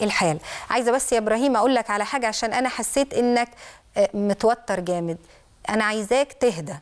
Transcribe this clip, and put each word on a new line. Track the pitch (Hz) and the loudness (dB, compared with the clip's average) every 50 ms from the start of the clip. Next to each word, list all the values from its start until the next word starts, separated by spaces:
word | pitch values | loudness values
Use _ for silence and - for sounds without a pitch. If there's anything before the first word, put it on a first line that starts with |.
الحال. | 220 208 185 - 196 170 156 156 - - - - - - | -4 -2 -2 0 0 0 -2 -2 -6 -12 -14 -14 -4 0
عايزة | - 247 247 240 | 0 2 4 2
بس | 240 269 - - | 2 2 0 0
يا | 254 233 | 0 0
إبراهيم | 220 214 214 226 254 285 254 220 | 2 2 2 2 2 2 4 4
أقول | 208 262 269 | 4 4 4
لك | 240 220 - | 2 2 0
على | 208 208 208 | -2 -2 -2
حاجة، | 208 - 277 240 220 | -2 -2 -2 -2 -2
عشان | 214 - - 226 - | -2 -2 -4 -2 -2
أنا | 247 262 254 | -2 -2 -2
حسيت | - - 226 - - 277 277 269 - | -2 -4 -6 -2 0 0 -2 0 0
إنك، | 226 240 240 240 240 240 240 - - - - - - _ _ _ - | 0 2 2 2 2 0 -2 -6 -14 -20 -20 -20 -20 _ _ _ 0
آه، | 202 190 - | 0 0 0
متوتر | 208 202 202 196 - - 220 233 - - - 196 185 | -2 -2 0 0 2 2 2 2 0 -2 -4 -6 -4
جامد. | 180 175 180 175 170 170 165 160 - - - - _ _ _ _ - - | -2 -4 -4 -4 -4 -6 -6 -8 -12 -18 -20 -20 _ _ _ _ -8 -4
أنا | 214 214 220 | -2 -2 -2
عايزاك | 208 214 220 214 196 240 262 285 277 - | -2 -2 -4 -2 0 0 0 0 -2 -2
تهدى. | - - 247 196 165 160 151 185 143 | 0 0 0 0 -2 -6 -12 -12 -14